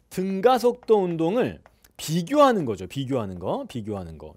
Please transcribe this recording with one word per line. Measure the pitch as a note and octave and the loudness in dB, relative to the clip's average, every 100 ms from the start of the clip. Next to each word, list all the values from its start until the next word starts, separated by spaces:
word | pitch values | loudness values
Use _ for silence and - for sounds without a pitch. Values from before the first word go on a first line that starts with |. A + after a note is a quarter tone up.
| _ | _
등가속도 | - F#3+ F#3+ A#3 B3+ A#3+ - - G#3+ | -6 -4 2 4 4 2 0 2 2
운동을 | F3+ E3 E3 A#3 D#3+ D#2 - _ _ - | 2 0 0 0 -2 -4 -16 _ _ -14
비교하는 | - E3 E3+ D4 C#4 A3 C3+ | -4 -2 0 4 6 4 0
거죠. | F#2+ F#2 | -4 -6
비교하는 | C#3 C3 C3 G2+ F2+ | -8 -4 -2 -4 -6
거, | F#2 A3+ C#4+ | -6 -6 -6
비교하는 | B2 G#2+ G2+ E2+ D#2 | -10 -8 -8 -8 -14
거. | D#2 | -16